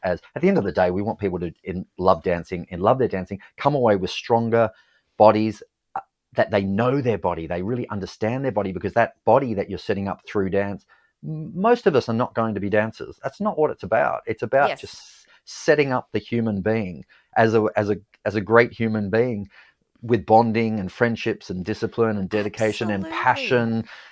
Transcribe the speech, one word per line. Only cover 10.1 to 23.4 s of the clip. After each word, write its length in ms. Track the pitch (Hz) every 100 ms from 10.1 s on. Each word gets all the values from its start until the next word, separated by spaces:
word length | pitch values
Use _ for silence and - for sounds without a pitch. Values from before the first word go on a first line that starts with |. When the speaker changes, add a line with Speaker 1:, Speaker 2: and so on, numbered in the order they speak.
| - -
Speaker 1:
through 260 | 107 95
dance, 340 | 98 101 98 _ _ _ _
m-, 300 | 147 156 156
most 320 | 165 214 247 196
of 120 | 139
us 100 | 113
are 60 |
not 200 | 113 123
going 200 | - 113
to 80 | 101
be 80 | 98
dancers. 500 | 104 113 - 110 -
That's 200 | 139 -
not 160 | 208 156
what 140 | 151
it's 120 | -
about. 380 | - - 139 - -
It's 180 | 107
about 260 | 117 135 139
Speaker 2:
Yes. 120 | 160
Speaker 1:
just 460 | - - - - _ _ -
setting 460 | - - 147 139
up 160 | 127 -
the 60 | 107
human 420 | - 120 113 98
being 420 | 98 113 95 73 - _ _ -
as 180 | 113
a, 140 | 113 107 -
as 140 | 104
a, 80 | 101 - _ -
as 100 | 104
a 60 |
great 300 | 92 113 123
human 380 | - 113 110 101
being 400 | 110 127 104 101 - - _ _ _
with 240 | 117 117 -
bonding 540 | 110 117 110 113 110
and 100 | 92
friendships 600 | - 120 113 113 101 -
and 160 | 92 90
discipline 520 | 107 110 - 113 104
and 120 | 92
dedication 600 | 107 101 - 110 107 107
and 160 | 101 92
Speaker 2:
Absolutely. 180 | -
Speaker 1:
passion 680 | 127 120